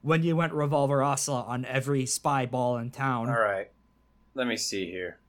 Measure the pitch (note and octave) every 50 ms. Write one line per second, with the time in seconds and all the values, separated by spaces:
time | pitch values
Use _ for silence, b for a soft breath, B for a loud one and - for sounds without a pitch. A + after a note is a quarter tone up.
0 | - C#3+ D#3+ E3 E3 E3+ E3 D#3+ E3 D#3+ D#3+ D3+ D3 C#3+ D3 D3 C#3 C#3 C#3+ C#3
1 | C3 C#3+ C#3 C#3 - - C#3+ B2 A2+ G#2 A#2+ B2 B2+ A#2+ B2+ C3+ B2 C3+ C#3+ C3+
2 | C3 B2 - - - D#3 C#3 C3+ B2+ B2 B2+ B2+ B2 B2 B2 A#2+ A#2 B2 - -
3 | C3 C3+ B2+ A#2+ A2+ A#2+ A#2 A#2 A2 G#2 G2 F#2+ G2+ - _ _ _ _ _ _
4 | _ _ _ _ _ _ _ C3+ B2+ A#2+ A2 G#2+ - - - G2 F#2+ E2 F2+ F#2
5 | F2+ F2 - - _